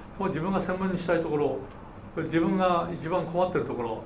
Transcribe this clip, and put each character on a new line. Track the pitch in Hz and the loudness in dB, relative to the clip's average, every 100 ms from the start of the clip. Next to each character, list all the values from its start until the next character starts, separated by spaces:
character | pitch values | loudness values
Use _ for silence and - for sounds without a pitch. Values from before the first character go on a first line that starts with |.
| - - | -14 -4
そ | |
の | 190 | -2
自 | 143 | 0
分 | 180 | 0
が | 190 | 0
専 | - 185 | 0 0
門 | 190 | 0
に | 175 | 0
し | - | 2
た | 165 | 2
い | |
と | 160 | 2
こ | 147 | 2
ろ、 | 143 - - - - - - - | 2 0 -6 -14 -16 -16 -10 -6
自 | 156 160 | 0 2
分 | 190 190 | 4 4
が | 185 170 170 | 4 4 0
一 | 170 156 | -4 -2
番 | 180 | -2
困 | 165 175 | 0 2
っ | 185 | 2
て | 143 | 2
る | |
と | - | 0
こ | 117 | -2
ろ | 113 107 | -4 -4